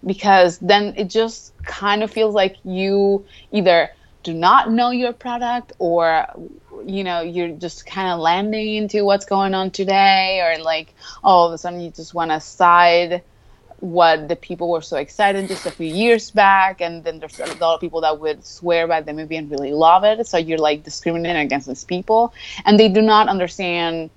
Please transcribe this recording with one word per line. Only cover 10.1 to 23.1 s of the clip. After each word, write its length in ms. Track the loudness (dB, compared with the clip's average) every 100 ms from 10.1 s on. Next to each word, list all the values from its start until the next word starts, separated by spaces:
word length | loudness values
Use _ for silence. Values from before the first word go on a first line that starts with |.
| 4 2 0
or, 200 | -2 -2
like, 300 | -4 -4 -6 _ -20 -2
all 240 | 4 6 4
of 60 |
a 40 | 0
sudden 240 | -8 -8
you 100 | -12
just 240 | -14 -12 -6
wanna 240 | -4 -4
side 800 | -6 0 4 6 6 4 2 -6 -8 _ _ _ _ -14
what 480 | -6 2 4 2 -2
the 80 | -10
people 340 | -8 -8 -4
were 120 | -6
so 160 | -6 -8
excited 500 | -8 -2 -2 0 -6
just 180 | -8 -10
a 40 |
few 160 | -10 -8
years 440 | -2 0 0 0
back, 500 | 2 4 4 2 -2
and 220 | -8 -6
then 160 | -10 -10
there's 200 | -14 -12
a 60 | -12 -4
lot 160 | -2 0
of 60 |
people 200 | -4 -4
that 180 | -2 -2
would 240 | -4 -6 -10
swear 420 | -10 -2 0 0
by 140 | -2
the 120 | -4
movie 220 | -12 -10 -10
and 160 | -8
really 200 | -8 -6
love 320 | 2 4 6
it, 220 | 4 0 -2
so 100 | -2
you're, 200 | -2 0
like, 260 | 0 -2
discriminating 600 | -6 -8 -4 -4 -2 -2
against 240 | -2 -4 -6
these 160 | -14
people, 500 | -8 -8 0 0 0 -4 -18 -2 4
and 140 | 6
they 100 | 6
do 140 | 6
not 240 | 4